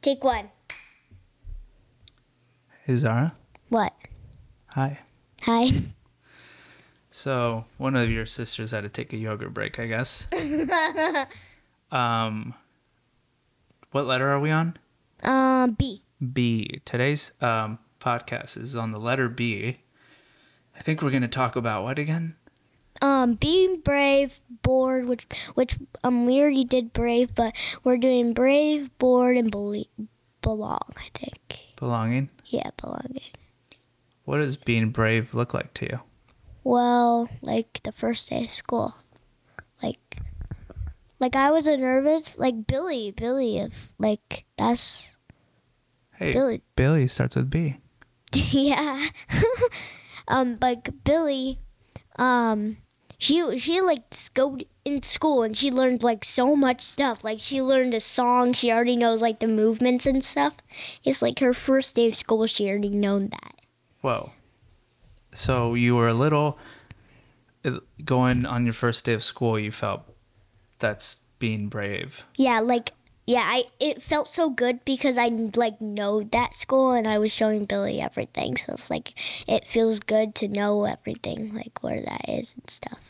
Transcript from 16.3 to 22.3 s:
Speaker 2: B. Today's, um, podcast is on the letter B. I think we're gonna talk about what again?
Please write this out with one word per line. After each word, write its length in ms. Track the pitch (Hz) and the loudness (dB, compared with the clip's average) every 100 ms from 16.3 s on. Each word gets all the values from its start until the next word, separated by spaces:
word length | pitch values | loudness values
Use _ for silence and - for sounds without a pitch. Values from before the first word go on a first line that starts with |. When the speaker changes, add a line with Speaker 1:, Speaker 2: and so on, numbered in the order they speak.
Speaker 2:
B. 480 | 131 120 113 104 - | 0 2 0 -2 -8
Today's, 500 | - 120 131 147 - _ | -8 -2 0 0 -6 _
um, 360 | 123 113 110 113 _ _ | 0 0 -2 -8 _ _
podcast 580 | - 120 - 120 - - | -4 -4 -4 -10 -8 -10
is 180 | 113 123 | -8 -6
on 160 | 113 | -6
the 80 | 107 | -6
letter 300 | 113 135 123 | -4 0 -2
B. 520 | 120 120 104 113 127 _ _ _ _ _ _ _ _ _ - | -2 -4 -2 -6 -8 _ _ _ _ _ _ _ _ _ -12
I 60 | |
think 220 | - 156 | -4 -2
we're 80 | 151 | 0
gonna 160 | 131 123 | 0 0
talk 280 | - 127 123 | -2 -2 0
about 280 | 117 107 | -2 -2
what 160 | 107 139 | -4 -4
again? 380 | 147 160 165 | -2 -2 -4